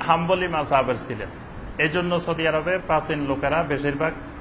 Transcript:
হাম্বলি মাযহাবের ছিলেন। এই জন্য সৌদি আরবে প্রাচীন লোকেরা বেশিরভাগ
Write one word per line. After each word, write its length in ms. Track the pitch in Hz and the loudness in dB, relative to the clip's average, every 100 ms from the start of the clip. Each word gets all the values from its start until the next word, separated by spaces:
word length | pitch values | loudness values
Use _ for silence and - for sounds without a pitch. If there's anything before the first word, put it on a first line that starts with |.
| - | 2
হাম্বলি 420 | 170 170 185 180 | 2 2 2 0
মাযহাবের 460 | 160 139 135 123 117 - | -2 2 2 4 0 -4
ছিলেন। 220 | 107 95 - - - - - | -6 -8 -10 -14 -12 -8 0
এই 100 | 151 | 0
জন্য 320 | 180 175 175 | 2 0 0
সৌদি 280 | 175 165 160 | 0 0 2
আরবে 300 | 156 160 185 | 2 2 0
প্রাচীন 460 | - 156 - 151 | 2 0 2 -2
লোকেরা 380 | 143 139 139 156 | 0 0 2 2
বেশিরভাগ 500 | 151 135 143 143 160 151 - - | 0 0 0 0 -2 -2 -12 -6